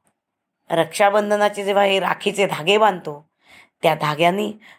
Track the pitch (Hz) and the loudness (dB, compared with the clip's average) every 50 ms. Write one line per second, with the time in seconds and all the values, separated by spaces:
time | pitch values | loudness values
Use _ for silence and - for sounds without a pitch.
0 | _ _ _ _ _ _ _ _ _ _ _ _ _ - 170 165 156 160 - - | _ _ _ _ _ _ _ _ _ _ _ _ _ -4 -2 -2 -2 0 0 2
1 | 208 202 202 214 208 208 208 208 208 208 208 202 196 196 196 202 202 196 190 190 | 2 2 2 2 0 0 0 0 0 0 -2 -2 -4 0 2 2 2 2 2 0
2 | 180 180 - - - 196 180 196 196 160 160 147 151 185 202 214 220 208 185 170 | 0 -2 -4 -4 -6 -4 -2 0 -2 -2 -2 -2 0 2 2 4 4 2 0 -2
3 | - 156 147 147 - _ _ _ _ _ - - _ _ _ _ - 160 156 156 | -6 -12 -14 -14 -16 _ _ _ _ _ -20 -20 _ _ _ _ -2 -2 0 0
4 | 151 151 151 151 170 175 190 202 214 214 214 - - - - | -2 -2 0 0 0 0 0 0 -4 -6 -8 -12 -18 -20 -20